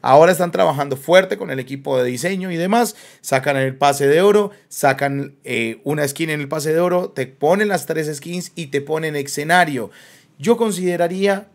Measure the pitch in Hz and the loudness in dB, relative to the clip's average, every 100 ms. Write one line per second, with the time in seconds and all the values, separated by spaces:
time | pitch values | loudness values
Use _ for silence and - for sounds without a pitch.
0 | 123 139 170 180 175 175 180 143 143 135 | 6 6 6 4 -2 2 0 0 -4 -6
1 | - 180 185 196 - 135 131 139 139 131 | 4 4 4 -4 -6 -8 -8 -10 -4 -2
2 | 123 123 165 190 185 165 180 226 233 - | -2 -2 -4 -4 -6 -4 0 0 0 -4
3 | - - - 135 131 139 135 135 139 139 | -20 -18 -2 -2 0 0 -2 2 2 4
4 | 143 156 196 208 202 - _ - 143 135 | 4 4 6 4 2 -8 _ 0 0 2
5 | 143 139 143 _ - 120 113 110 - 151 | -2 -4 -8 _ -6 -4 -4 -6 -4 -2
6 | 147 139 165 151 139 156 147 160 175 180 | -2 -2 -4 -4 -4 -6 -2 0 2 0
7 | 185 - 131 - 147 196 208 185 - 160 | -2 -6 -8 -2 0 2 2 -2 -2 -4
8 | 151 143 151 175 175 - 151 143 143 156 | -4 -8 -8 -10 -10 -12 -6 -6 -4 -4
9 | 160 147 139 - 151 175 170 135 104 - | -4 -6 -6 -8 2 2 2 -2 -8 -14
10 | - - _ _ 147 233 226 180 180 175 | -20 -20 _ _ 0 2 0 -2 -2 0
11 | 170 185 196 196 - | -2 0 0 -2 -6